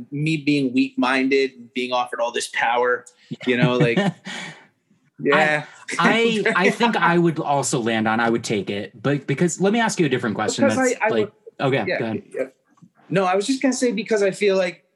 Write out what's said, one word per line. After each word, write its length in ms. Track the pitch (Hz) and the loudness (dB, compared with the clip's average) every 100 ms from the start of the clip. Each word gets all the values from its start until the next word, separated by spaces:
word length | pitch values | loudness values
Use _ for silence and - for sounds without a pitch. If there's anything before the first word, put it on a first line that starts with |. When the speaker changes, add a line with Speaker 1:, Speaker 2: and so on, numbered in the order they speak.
| 120 | -8
Speaker 1:
me 260 | 143 151 160 | -4 -2 0
being 380 | 139 147 131 127 | 0 2 2 0
weak-minded 800 | 135 131 127 131 131 139 135 127 | 0 0 0 2 2 2 0 -4
and 180 | 120 | -12
being 200 | - 123 | -8 -4
offered 280 | 123 123 - | -2 -2 -2
all 100 | 117 | -2
this 180 | 117 - | -2 -6
power, 580 | - 120 120 123 123 - _ _ - - | -2 0 0 0 -2 -6 _ _ -8 -2
you 100 | 123 | 0
know, 220 | 123 123 | 0 2
like, 180 | 120 120 | 2 2
Speaker 2:
<laughs> 160 | 196 - - - - - - _ _ _ _ _ | 0 -4 -12 -14 -14 -16 -20 _ _ _ _ _
Speaker 1:
yeah. 460 | 147 143 156 151 - - - - | 0 2 2 0 -4 -14 -12 -2
Speaker 2:
I, 440 | 170 220 233 220 196 | 0 2 2 2 0
I, 60 | 190 | 2
Speaker 1:
<laughs> 0 | |
Speaker 2:
I 140 | 196 | 0
think 260 | 214 233 214 | 2 0 2
I 220 | 175 170 | 2 4
would 200 | 170 151 | 2 0
also 400 | 156 143 127 139 | 0 0 0 -2
land 280 | 113 113 110 | 0 0 0
on, 120 | 110 | 2
I 100 | 117 | 2
would 140 | 117 117 | 0 0
take 260 | 110 92 | -4 -2
it, 300 | 101 107 - | -6 -8 -6
but 260 | 135 143 - | -2 -2 -2
because 340 | 139 175 - | 0 0 2
let 120 | 190 | 0
me 80 | 233 | 2
ask 200 | 220 - | 0 0
you 60 | 156 | 0
a 20 | |
different 260 | 123 117 98 | 0 -2 -2
question. 280 | 107 - 113 | -4 0 2
Speaker 1:
Because 120 | 110 | 2
Speaker 2:
That's 240 | 254 - | 0 0
Speaker 1:
I, 60 | 117 | 0
I 20 | |
Speaker 2:
like, 220 | 113 - - - - | 0 -2 -6 -20 -4
Speaker 1:
would, 60 | 139 131 | 0 0
Speaker 2:
okay, 100 | 95 | -2
Speaker 1:
yeah, 100 | - | -4
Speaker 2:
go 60 | 117 | -4
ahead. 160 | 107 - 123 | -6 -8 -8
Speaker 1:
yeah. 100 | 131 - _ _ - _ _ | -8 -10 _ _ -20 _ _
No, 140 | 170 185 | -2 0
I 100 | 190 | 0
was 100 | 208 | 0
just 140 | 262 | 0
gonna 120 | 269 247 | 0 2
say, 180 | 247 | 0
because 300 | 202 196 220 | -2 -2 0
I 80 | 202 | 0
feel 260 | - 202 190 | 2 2 2
like 280 | 180 170 _ | 0 -4 _